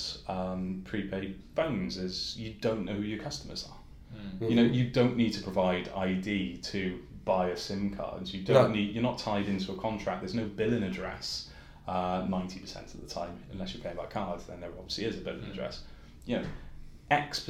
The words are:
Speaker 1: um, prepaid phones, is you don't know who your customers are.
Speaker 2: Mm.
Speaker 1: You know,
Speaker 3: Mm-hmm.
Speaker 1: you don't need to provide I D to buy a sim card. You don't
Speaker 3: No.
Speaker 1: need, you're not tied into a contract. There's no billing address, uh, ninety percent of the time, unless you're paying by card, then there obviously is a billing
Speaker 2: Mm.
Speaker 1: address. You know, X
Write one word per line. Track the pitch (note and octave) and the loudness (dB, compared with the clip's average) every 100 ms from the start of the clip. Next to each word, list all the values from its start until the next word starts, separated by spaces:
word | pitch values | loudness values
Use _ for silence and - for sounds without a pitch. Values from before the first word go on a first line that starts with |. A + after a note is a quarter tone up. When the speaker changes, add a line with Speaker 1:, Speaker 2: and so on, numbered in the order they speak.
| - - - | -6 -6 -4
Speaker 1:
um, | F#2 F#2 F#2 F#2 F#2 - | -2 -2 -2 -2 -4 -2
prepaid | G#2 F#2+ F#2+ G2 - - - | -2 -2 -2 -4 -8 -4 0
phones, | D#3+ G#2 F#2 F#2 | 2 2 0 -2
is | F#2 - - A2+ | -4 -2 -4 -6
you | A2 G#2+ | -8 0
don't | A#2 A2 F#2 | 0 2 0
know | |
who | G2+ | -2
your | G#2 G#2+ | -2 -4
customers | D3 - - F2+ - | -6 -8 -8 -10 -10
are. | - - - - A2 | -14 -16 -18 -14 -12
Speaker 2:
Mm. | G2 F#2 A2+ | -10 -2 4
Speaker 1:
You | A#2 | 8
know, | A#2 | 8
Speaker 3:
Mm-hmm. | B2+ | 6
Speaker 1:
you | A#2+ | 4
don't | C3 B2 A#2 | 6 6 6
need | A2 | 4
to | - | 4
provide | G2 F#2+ F#2 F2+ - G2 | 0 4 4 4 0 0
I | F#2 | 2
D | F#2 G2+ G2+ F2+ - - | 2 2 2 0 -4 -4
to | G2+ F#2 F2+ - - - | 0 0 -2 -8 -6 2
buy | F#2 F2+ | 4 4
a | F2 | 0
sim | - G2 G2+ G2 | -2 0 0 0
card. | - F#2 F#2 | -4 -4 -6
You | G2 | -4
don't | G2 C3 A2+ | 8 8 10
Speaker 3:
No. | G#2+ | 6
Speaker 1:
need, | G2+ | 2
you're | A2+ B2 | 2 0
not | A#2+ | 0
tied | A2+ G2+ G2+ | 0 2 2
into | G2 F#2+ | 0 0
a | - | -2
contract. | A2+ G#2 G2 F#2 | -2 0 0 -2
There's | F#2+ A2+ | -2 -2
no | G#2+ | -2
billing | - A#2+ A#2 | 2 4 4
address, | F#2+ F#2 F#2 - - - - - - - - | 2 -2 -4 -6 -6 -6 -8 -14 -18 -12 -2
uh, | F#2 F2+ F#2 F#2+ | 0 2 2 2
ninety | F#2 F2+ - | 0 -2 -6
percent | - - - | -10 -10 -10
of | - | -12
the | - | -8
time, | D#2+ F2 F#2 - | -6 -6 -8 -10
unless | F#2+ F#2 | -6 -6
you're | - | -4
paying | F2 E2+ | -6 -6
by | E2 | -4
card, | A2 F#2 F2 - | -4 -2 -4 -6
then | F2+ | -10
there | E2+ F2+ | -10 -10
obviously | F2 - A2 | -8 -2 -2
is | F#2 | -2
a | |
billing | - - - | -4 -6 -8
Speaker 2:
Mm. | |
Speaker 1:
address. | - - - - - - - - | -6 -6 -6 -12 -16 -18 -12 -2
You | - | -2
know, | - - - - - - - | -2 -6 -10 -12 -14 -14 2
X | D3 - - | 2 2 -4